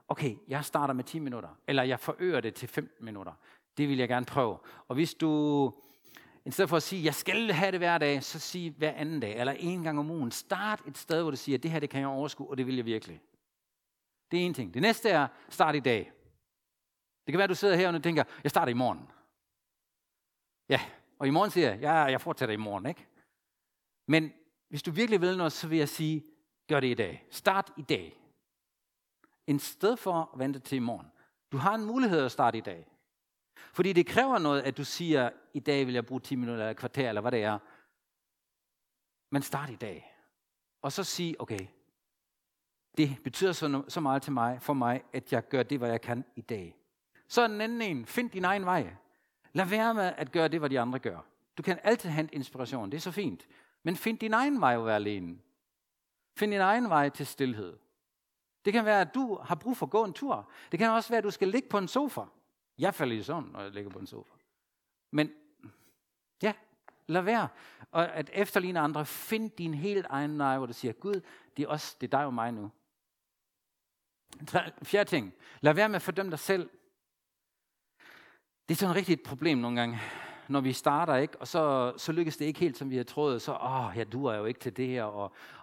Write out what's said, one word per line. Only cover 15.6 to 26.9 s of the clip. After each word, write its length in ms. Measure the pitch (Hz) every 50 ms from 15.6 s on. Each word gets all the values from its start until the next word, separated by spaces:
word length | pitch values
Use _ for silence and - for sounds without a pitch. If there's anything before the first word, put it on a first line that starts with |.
| 185 156 151
i 60 | 147
dag. 320 | 123 135 117 104 87 - - _ _ - _ _ _ _ _ _ _ _ _ _ _ _ _ _ _ _ _ _ -
Det 60 | - 139
kan 60 | 180
være, 100 | 196 190
du 60 | 180
sidder 220 | - - 202 180
her 100 | 170 185
og 60 | 180 170
nu 60 | 165
tænker, 260 | 143 175 165 151 131 - - - -
"Jeg 80 | 147
starter 200 | - 196 170 127
i 40 | 117
morgen." 340 | 123 127 117 92 - - - - - _ _ _ _ _ _ _ _ _ _ _ _ _ _ _ _ _ _ _ _ _ _ _ _ _ _ _ _ _ -
Ja, 120 | 143 123 - - - - _ _ _ -
og 80 | 143
i 40 | 135
morgen 200 | 143 165 202 208
siger 200 | - 180 160 123
jeg, 100 | 98 107
"Ja, 120 | 143 147 165
jeg 280 | 160 151 135 131 127
fortsætter 320 | - 170 156 - 135 113 107
i 40 |
morgen," 300 | 107 110 107 101 95 92
ikke? 200 | 139 175 - - _ _ _ _ _ _ _ _ _ _ _ _ _ _ _ _ _ _ _ _
Men 260 | - 147 160 160 143 - _ _ _ _ _ _ _
hvis 140 | - 143 -
du 80 | 185
virkelig 300 | 156 175 240 233 220 185
vil 160 | 170 180 185
noget, 160 | 185 175 156 -
så 160 | - - 160
vil 100 | 160 165
jeg 100 | 147 147
sige, 360 | - - 160 156 156 151 - - - _ _ _ _ _ _ -
"Gør 120 | 156 139
det 100 | 131 127